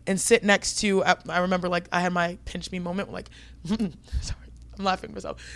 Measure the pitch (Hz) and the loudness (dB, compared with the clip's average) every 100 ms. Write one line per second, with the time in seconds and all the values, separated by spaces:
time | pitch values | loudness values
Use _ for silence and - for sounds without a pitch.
0 | - 190 - 226 202 202 - - 214 190 | -2 0 6 4 6 4 4 0 2 4
1 | 175 180 - 170 180 185 180 175 175 180 | 4 2 2 0 2 2 2 -2 0 0
2 | 180 180 170 185 - 180 - 185 175 185 | 2 2 0 -2 -10 -10 -8 -6 -4 -4
3 | 175 90 - - - - 160 220 196 - | -4 -8 -12 -18 -20 -14 -4 0 -2 -4
4 | - - - - - - - - 196 185 | -6 -4 -4 -8 -10 -18 -18 -4 -2 -2
5 | - - 76 - - | -4 -10 -10 -10 -6